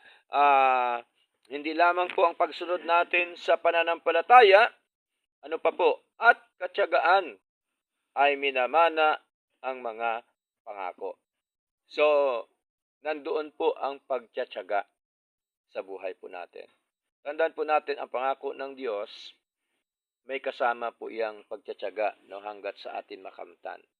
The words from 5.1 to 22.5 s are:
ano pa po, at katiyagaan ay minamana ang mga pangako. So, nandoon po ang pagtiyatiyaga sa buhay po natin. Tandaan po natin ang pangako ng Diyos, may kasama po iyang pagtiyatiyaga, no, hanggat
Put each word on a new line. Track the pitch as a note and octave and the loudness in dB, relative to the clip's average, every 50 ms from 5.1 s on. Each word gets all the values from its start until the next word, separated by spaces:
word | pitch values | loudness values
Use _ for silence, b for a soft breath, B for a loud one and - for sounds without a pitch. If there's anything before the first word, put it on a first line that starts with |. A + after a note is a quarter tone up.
| _ _ _ _ _ _ - | _ _ _ _ _ _ -12
ano | C#3+ E3 D#3 | -10 -10 -2
pa | - E3 - | -2 -2 0
po, | - F3+ D3+ B2+ - _ _ _ _ | 2 2 2 2 2 _ _ _ _
at | A3 A#3 B3 - _ _ _ | 4 4 4 4 _ _ _
katiyagaan | _ F#3 F3+ - - G3 E3+ E3+ E3 - E3 F#3 G3 F#3 C#3 G2+ - _ _ _ _ _ _ _ _ _ _ _ _ _ _ _ | _ -12 -8 -4 -2 -2 0 0 2 4 4 4 2 2 -2 -10 -16 _ _ _ _ _ _ _ _ _ _ _ _ _ _ _
ay | B2+ C#3 C#3+ C#3+ C#3 | 0 2 2 2 0
minamana | C#3 C#3 C3 C3 B2 B2 C3+ D#3+ E3+ E3 D#3+ D#3+ D#3 D#3 D3 - - _ _ _ _ _ _ _ | -2 -4 -2 -2 -2 0 2 2 2 2 2 2 2 2 0 -2 -6 _ _ _ _ _ _ _
ang | - C3 C3 B2+ B2 | -10 -10 -10 -8 -10
mga | A#2 A2 A2+ A#2 A#2 A2+ A#2 - _ _ _ _ _ _ _ _ | -10 -8 -6 -4 -4 -4 -6 -8 _ _ _ _ _ _ _ _
pangako. | A2+ G#2 G2+ F#2+ F2+ - - G2+ F#2 - - _ _ _ _ _ _ _ _ _ _ _ _ _ _ | -18 -14 -12 -12 -12 -12 -10 -12 -12 -12 -14 _ _ _ _ _ _ _ _ _ _ _ _ _ _
So, | - D3+ D3 D3+ D3 C#3+ C#3+ C#3 B2 A2+ - - _ _ _ _ _ _ _ _ _ _ C3+ | -2 2 2 4 4 2 2 0 -2 -4 -8 -12 _ _ _ _ _ _ _ _ _ _ _
nandoon | D3 D#3 D3 C3+ D#3+ D#3+ D#3 D#3 D3+ - | -8 -8 -8 -6 -6 -6 -6 -6 -6 -8
po | _ E3 D#3 - - | _ -2 -2 -2 -2
ang | - C3+ C#3+ C#3 _ _ | -4 -6 -6 -8 _ _
pagtiyatiyaga | C3+ B2 A#2 - _ C3 B2 - - A2+ G2 F2+ G#2 G2+ F#2+ - _ _ _ _ _ _ _ _ _ _ _ _ _ _ _ _ | -6 -6 -6 -8 _ -8 -8 -8 -8 -12 -8 -4 -2 -2 -2 -4 _ _ _ _ _ _ _ _ _ _ _ _ _ _ _ _
sa | _ A#2 G2 | _ -12 -12
buhay | F#2 G2 F#2 F#2+ F#2 F#2 - | -10 -14 -12 -10 -12 -12 -12
po | - G2 | -16 -16
natin. | F#2 F2+ F2 - _ F#2 F#2 - _ _ _ _ _ _ _ _ _ _ | -14 -14 -16 -16 _ -20 -20 -20 _ _ _ _ _ _ _ _ _ _
Tandaan | _ C#3 D3+ D#3 D#3+ D#3+ D#3+ | _ -12 -4 -2 -2 -2 -2
po | D#3+ D3+ D3+ | -6 -4 0
natin | D3+ D3+ - - C#3 B2+ | 0 0 0 -2 -8 -8
ang | C#3 - | -8 -8
pangako | - A#2+ B2+ C3+ C3+ - - C#3 C3+ | -8 -4 -4 -4 -4 -4 -6 -10 -10
ng | - C#3 C#3 C#3 | -10 -10 -12 -10
Diyos, | C3 C3+ A#2 G#2 G2+ G#2+ - - - - - - _ _ _ _ _ _ _ _ _ _ _ _ _ _ _ _ _ _ | -10 -8 -6 -6 -6 -8 -10 -14 -20 -20 -20 -20 _ _ _ _ _ _ _ _ _ _ _ _ _ _ _ _ _ _
may | A#2+ C3+ C3+ | -10 -10 -8
kasama | - C3+ - - C#3 A#2+ A#2 A#2+ A#2+ A2+ - | -8 -8 -6 -2 -2 -2 -2 -2 -6 -8 -10
po | _ A2 A2+ | _ -14 -12
iyang | A2 A2 A2+ G#2+ G#2+ G#2 G2+ | -8 -6 -6 -6 -6 -12 -16
pagtiyatiyaga, | _ A2+ G#2 - - G#2+ - - G2 F#2 G2+ G#2+ G2 - _ _ _ | _ -16 -16 -12 -14 -12 -10 -10 -10 -6 -4 -4 -4 -4 _ _ _
no, | F#2+ G2+ | -18 -14
hanggat | G2+ G#2 | -14 -14